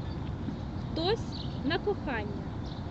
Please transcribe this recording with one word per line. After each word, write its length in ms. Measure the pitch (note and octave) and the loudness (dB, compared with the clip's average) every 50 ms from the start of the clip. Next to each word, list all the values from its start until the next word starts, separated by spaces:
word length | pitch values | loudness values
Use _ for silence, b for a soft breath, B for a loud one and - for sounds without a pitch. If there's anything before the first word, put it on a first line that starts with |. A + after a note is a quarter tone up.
| - - - - - - - - - - - - - - - - - - | -2 -2 -2 -2 -2 -2 -2 -2 -2 -2 -2 -2 -2 -4 -2 -2 -2 -2
Хтось 340 | - D#4 E4 F4+ A4+ A#4 - - - - - - - - - | 0 2 4 4 4 4 2 0 -2 -2 -2 -2 -2 0 2
на 120 | C4 E4 F4+ | 2 2 4
кохання, 680 | - G#4 G4 - - D4+ B3+ A3 G#3 G#3 G3 - - - - - - - - - - - | 4 2 2 2 0 0 0 0 0 0 -2 -2 -2 -2 -2 -2 -2 -2 -4 -4 -4 -2